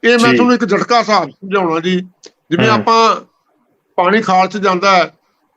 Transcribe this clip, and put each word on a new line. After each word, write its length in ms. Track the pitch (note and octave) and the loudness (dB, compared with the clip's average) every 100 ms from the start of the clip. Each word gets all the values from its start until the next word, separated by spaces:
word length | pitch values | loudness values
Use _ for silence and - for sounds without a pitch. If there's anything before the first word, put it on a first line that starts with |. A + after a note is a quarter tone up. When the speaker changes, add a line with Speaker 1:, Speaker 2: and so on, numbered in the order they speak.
Speaker 1:
ਇਹ 140 | A#3 A#3+ | 2 2
ਮੈਂ 100 | A#3 | 2
Speaker 2:
ਜੀ। 60 | B3 | 2
Speaker 1:
ਤੁਹਾਨੂੰ 200 | B3 B3 | 2 0
ਇੱਕ 100 | A3+ | 0
ਝਟਕਾ 340 | G3+ - A#3 | -4 0 -2
ਹਿਸਾਬ 300 | G3+ G#3 D#3 | 0 -2 -2
ਸਮਝਾਉਣਾ 500 | - F#3+ G3 F3+ D#3+ | -12 -6 -4 -2 -2
ਜੀ, 220 | F3 F3+ F#3 _ - _ _ | -2 -4 -6 _ -20 _ _
ਜਿਵੇਂ 200 | E3+ A3+ | -2 0
Speaker 2:
ਹੂੰ। 60 | A3 | 0
Speaker 1:
ਆਪਾਂ 400 | G#3 A3+ A3+ F#3+ - _ _ _ _ _ _ - | 0 2 2 0 -8 _ _ _ _ _ _ -2
ਪਾਣੀ 260 | F3+ G#3 | 0 0
ਖਾਲ 260 | A3 F#3 F#3+ | 0 0 0
'ਚ 100 | G3+ | -2
ਜਾਂਦਾ 340 | G3 F3+ G3 | -2 -2 2
ਹੈ 220 | F#3+ D#3+ _ _ _ _ | 2 0 _ _ _ _